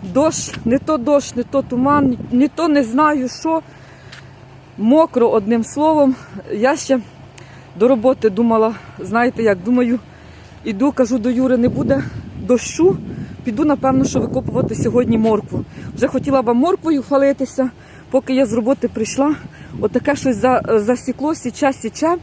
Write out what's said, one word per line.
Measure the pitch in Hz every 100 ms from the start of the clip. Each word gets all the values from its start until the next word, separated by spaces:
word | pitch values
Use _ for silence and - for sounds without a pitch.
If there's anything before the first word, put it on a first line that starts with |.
| 196
Дощ, | 196 311 - - - 226
не | 254
то | - 311
дощ, | 240 285 - -
не |
то | 233 277
туман, | 262 247 262 294 269 240 -
не | 247 285
то | - 330
не | 285
знаю | 233 240 302 302 254
що. | - 320 320 - - - - - - - - - - - -
Мокро, | 214 294 330 - 233
одним | 226 202 233
словом. | 220 - 311 311 277 254 - 202 -
Я | 208 247 302
ще | - 262 - - - - - - - -
до | 226
роботи | 254 240 262 220
думала, | 190 233 226 220 202 - -
знаєте | - 220 240 -
як, | 226 190
думаю, | 185 247 240 240 - - - - - -
іду, | 220 196 277
кажу | 285 240 254
до | 220
Юри, | 247 262 254
не | 247
буде | 262 285 269 - - - -
дощу, | - 247 - - 349 - - - - -
піду, | - 214 302
напевно, | 285 262 262 262
що | 254
викопувати | 214 254 - - 262 220
сьогодні | 233 240 226 226
моркву. | 220 214 - - - - - -
Вже | 262
хотіла | 269 277 269
вам | 233 240
морквою | 311 381 320 294
хвалитися, | 233 277 277 277 262 - 262 - - - -
поки | 262 -
я | 262 262
з |
роботи | 226 220 277 240
прийшла. | - 220 - 285 302 - - - -
Отаке | 214 247 - 294
щось | 269 214
за-, | 240 254 -
засікло, | 226 208 247 - 247 294 320
січе, | 247 - 277
січе. | 269 226 - 311 349